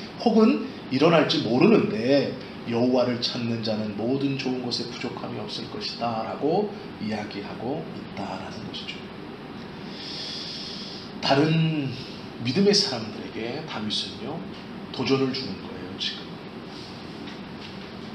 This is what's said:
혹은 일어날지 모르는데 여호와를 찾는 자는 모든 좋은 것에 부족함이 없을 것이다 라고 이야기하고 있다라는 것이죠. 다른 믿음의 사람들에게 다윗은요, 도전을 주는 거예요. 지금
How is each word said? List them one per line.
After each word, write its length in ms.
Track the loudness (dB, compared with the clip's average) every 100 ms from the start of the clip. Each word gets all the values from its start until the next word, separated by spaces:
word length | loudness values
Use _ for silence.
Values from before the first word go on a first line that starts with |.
| -8 0
혹은 440 | 4 8 8 6 0 -8 -2
일어날지 480 | 4 8 8 6 4
모르는데 1000 | 4 8 10 8 6 2 4 6 4 -2 -10 -10 -2
여호와를 500 | 2 4 6 4 2
찾는 420 | -2 -2 -2 0
자는 340 | 0 -2 -2 -2
모든 400 | 0 2 2 0
좋은 260 | -2 -2
것에 260 | -2 -4 -4
부족함이 480 | -6 -6 -6 -6 -6
없을 300 | -6 -6 -8
것이다 520 | -6 -6 -2 -2 -2
라고 480 | -2 0 2 2 0 -4 -10 -6
이야기하고 840 | -4 -2 -4 -8 -8 -6 -4 -4 -6 -10 -10
있다라는 540 | -8 -8 -8 -8 -10 -8
것이죠. 300 | -8 -10 -10 -12 -12 -12 -12 -12 -12 -12 -12 -12 -10 -10 -8 -8 -8 -8 -10 -10 -10 -10 -10 -10 -4
다른 680 | 4 6 6 6 4 2 -2 -4 -8 -10 -10 -6
믿음의 300 | 0 4 6
사람들에게 920 | 6 4 -2 -6 -8 -8 -6 -4 -4 -6
다윗은요, 720 | -6 -4 -4 -4 -6 -6 -6 -8 -10 -12 -12 -8
도전을 420 | -4 2 4 4
주는 200 | 0 -4 -8
거예요. 360 | -8 -10 -8 -6
지금 260 | -6 -6 -10 -12 -12 -12 -12 -12 -12 -12 -12 -10 -12 -10 -12 -12 -12 -12 -12 -12 -12